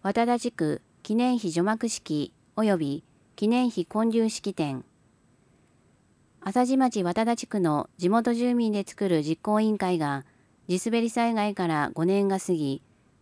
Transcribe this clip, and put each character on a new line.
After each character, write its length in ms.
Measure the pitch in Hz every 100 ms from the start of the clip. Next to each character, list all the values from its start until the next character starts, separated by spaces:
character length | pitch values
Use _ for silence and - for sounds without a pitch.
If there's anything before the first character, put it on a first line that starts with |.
渡 240 | 196 214 233
田 120 | 240
地 140 | -
区 300 | - 156 147 _ _
記 120 | - 220
念 220 | 247 247
碑 140 | 196
除 120 | 165
幕 260 | 190 220 233
式 440 | - - 151 - _ _ -
及 220 | 220 185
び 260 | 143 143 _ _ _ -
記 120 | 208
念 220 | 247 247
碑 160 | 196 170
建 240 | 214 226
立 200 | 226 220
式 240 | - 202
典。 300 | 185 147 131 - _ _ _ _ _ _ _ _ _ _ _ _ _ _ _
朝 240 | 196 247 247
地 100 | 269
町 280 | 254 214
渡 220 | 175 175 226
田 100 | 233
地 120 | -
区 120 | 208
の 300 | 165 147 - -
地 120 | 180
元 240 | 226 233
住 200 | 233 247
民 180 | 240 226
で 120 | 208 196
作 220 | - 196
る 160 | 165
実 200 | 147 160
行 180 | - 214
委 40 | 220
員 120 | 208
会 200 | 185 175
が、 280 | 147 139 139 _ _ _ -
地 140 | 185
滑 180 | 233 233
り 80 | 226
災 240 | 240 233
害 220 | 226 208 196
か 120 | 175
ら 240 | 156 143
五 100 | -
年 240 | 170 196 196
が 120 | 190
過 120 | -
ぎ、 300 | 170 143 135 _ _ _ _